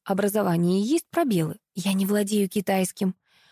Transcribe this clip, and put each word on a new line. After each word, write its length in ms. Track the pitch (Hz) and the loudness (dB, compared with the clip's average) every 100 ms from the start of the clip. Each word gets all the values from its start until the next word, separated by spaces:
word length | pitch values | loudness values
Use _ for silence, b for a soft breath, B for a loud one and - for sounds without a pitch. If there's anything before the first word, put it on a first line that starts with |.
образовании 800 | - 196 202 208 196 170 175 190 | -4 0 0 0 0 2 2 2
есть 240 | 214 330 - | 2 -2 -2
пробелы. 500 | - 302 185 156 - _ - | -2 0 0 -2 -6 _ -6
Я 180 | 190 | -2
не 120 | 190 196 | 0 0
владею 440 | 208 202 208 196 | 0 0 0 0
китайским. 680 | 214 190 190 185 - 190 - b b b | -2 0 0 0 -2 -4 -4 b b b